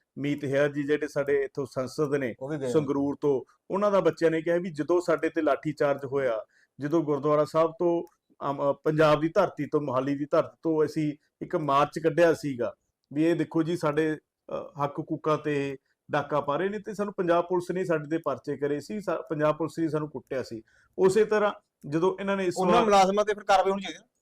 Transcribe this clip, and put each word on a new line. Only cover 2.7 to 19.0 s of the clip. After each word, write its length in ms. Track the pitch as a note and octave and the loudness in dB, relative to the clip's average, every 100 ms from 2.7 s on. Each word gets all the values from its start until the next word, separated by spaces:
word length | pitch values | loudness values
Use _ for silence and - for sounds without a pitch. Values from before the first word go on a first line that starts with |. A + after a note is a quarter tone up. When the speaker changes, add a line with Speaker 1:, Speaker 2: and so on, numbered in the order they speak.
Speaker 1:
ਸੰਗਰੂਰ 460 | D#3 C#3 C#3+ C#3+ C#3 | 0 2 0 -2 0
ਤੋਂ, 200 | D3 C3 - _ - | 0 0 -2 _ -6
ਉਹਨਾਂ 200 | F#3+ G#3 | -2 2
ਦਾ 80 | G3 | 2
ਬੱਚਿਆਂ 320 | E3 D#3 E3 | 2 2 2
ਨੇ 100 | D#3+ | 0
ਕਿਹਾ 160 | D#3+ E3+ | 0 0
ਵੀ 140 | F#3 | -2
ਜਦੋਂ 300 | D3+ C#3+ F3 | -4 0 2
ਸਾਡੇ 280 | F3 D#3 D#3+ | 2 0 0
ਤੇ 120 | E3 | 0
ਲਾਠੀ 320 | D3+ C3+ D#3 | 0 0 -2
ਚਾਰਜ 320 | C#3 D3 C#3 C#3 | 0 0 0 -4
ਹੋਇਆ, 400 | C#3 C3 A2 - _ _ - | -2 -2 -2 -6 _ _ -10
ਜਦੋਂ 240 | C#3+ E3 | -2 -2
ਗੁਰਦੁਆਰਾ 420 | D3 C#3+ D3 D3+ D3 | 0 0 2 2 2
ਸਾਹਿਬ 260 | D#3+ E3 D#3+ | 2 0 0
ਤੋਂ, 240 | F3 E3+ E3+ _ _ - C#3+ | 0 0 -4 _ _ -8 -6
ਅਮ, 220 | C#3 C#3+ | -2 -2
ਅ, 20 | |
ਪੰਜਾਬ 460 | C#3 D#3 D#3 D#3 D3+ | 0 0 4 6 4
ਦੀ 100 | D#3+ | 2
ਧਰਤੀ 360 | F3+ F3+ - C#3+ | 2 0 -2 -2
ਤੋਂ, 160 | D3+ | -2
ਮੋਹਾਲੀ 340 | C#3+ B2 C3+ C#3 | 0 -2 0 -2
ਦੀ 100 | C#3+ | 0
ਧਰਤੀ 320 | E3 C3+ - | 0 0 -4
ਤੋਂ 220 | E3 D#3 D3+ | -2 0 0
ਅਸੀਂ 280 | D#3 D3+ C#3 _ - | 0 -4 -4 _ -14
ਇੱਕ 140 | D#3 F3 | -6 -4
ਮਾਰਚ 440 | D3 C#3 D3 - | 2 2 2 0
ਕੱਢਿਆ 340 | D#3+ D3+ E3+ | 0 4 4
ਸੀਗਾ 400 | D#3 D3+ B2 A2 - _ _ - | 4 -2 -4 -4 -6 _ _ -8
ਵੀ 120 | C#3 E3 | 0 2
ਇਹ 100 | E3 | 2
ਦੇਖੋ 280 | D3+ E3 | 0 -2
ਜੀ 140 | D#3+ E3+ | -2 0
ਸਾਡੇ, 380 | D#3 D3 D#3+ D#3 | 0 0 0 -2
ਅ, 680 | _ _ - - - - | _ _ -10 -10 -8 -6
ਹੱਕ 160 | C#3+ D#3 | -6 -4
ਹਕੂਕਾਂ 380 | D#3 D#3 D#3 D3+ | -8 -4 -2 -2
ਤੇ 400 | D3+ C#3+ C#3 C3+ _ _ - | 0 -2 -2 -6 _ _ -6
ਡਾਕਾ 300 | C#3+ C#3+ D3 | -4 -2 -2
ਪਾ 140 | C#3 C#3+ | -2 -2
ਰਹੇ 140 | F#3+ | -2
ਨੇ 100 | G#3 | -6
ਤੇ 140 | G3 | -8
ਸਾਨੂੰ 200 | G3+ G3+ | -8 -6
ਪੰਜਾਬ 320 | F3+ F3 E3+ E3+ | -4 0 0 2
ਪੁਲਿਸ 260 | F3+ F3 | -2 -2
ਨੇ 140 | F3+ F#3 | -4 -2
ਸਾਡੇ 220 | D#3+ D3 | -2 -2
ਤੇ 80 | D#3+ | -4
ਪਰਚੇ 400 | D3+ C3 - C3+ | -4 -6 -6 -4
ਕਰੇ 220 | C#3+ D3 | -2 -2
ਸੀ, 220 | C#3+ G#3+ | -6 -8